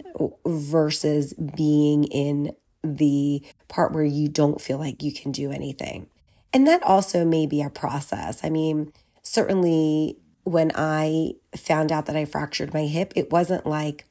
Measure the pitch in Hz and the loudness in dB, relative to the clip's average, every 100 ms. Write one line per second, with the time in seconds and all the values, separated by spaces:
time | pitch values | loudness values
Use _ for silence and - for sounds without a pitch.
0 | 359 339 151 - - 160 143 160 151 151 | -4 -4 -4 -4 -4 -4 0 2 2 2
1 | 151 147 139 - 151 - 151 147 147 147 | 0 0 -2 -4 -8 0 2 4 4 4
2 | 147 139 143 143 143 - _ _ 160 139 | 2 0 -2 -2 -4 -8 _ _ -8 0
3 | 151 143 143 143 - - - - 175 156 | 2 4 2 -2 -6 -20 -8 -2 0 2
4 | 151 143 147 147 147 147 - 139 151 - | 0 0 0 2 2 0 -4 -6 -6 -6
5 | 147 - 143 135 139 139 147 - - - | -6 -6 -8 -6 -6 -6 -8 -10 -10 -12
6 | - _ _ _ _ 262 277 349 349 190 | -16 _ _ _ _ 4 6 6 6 4
7 | 196 180 165 160 156 147 143 - 147 143 | 4 2 2 2 2 0 -2 -4 -6 -6
8 | 147 - 76 - 160 160 160 151 151 - | -6 -6 -6 -6 -2 0 0 -2 -4 -10
9 | _ _ - - - 190 175 160 156 156 | _ _ -4 0 0 2 2 4 2 2
10 | 156 - _ _ - 165 160 - 156 156 | -2 -6 _ _ -2 2 2 0 -2 0
11 | 156 160 160 - _ - - 156 156 156 | 0 0 -2 -6 _ -8 -2 0 2 0
12 | 151 151 147 147 147 - 147 156 151 160 | -2 -4 -4 -4 -6 -6 -4 -4 -2 -2
13 | 196 - - 165 175 185 - 151 151 147 | -2 -2 0 0 2 -2 -2 -4 -4 -8
14 | - | -14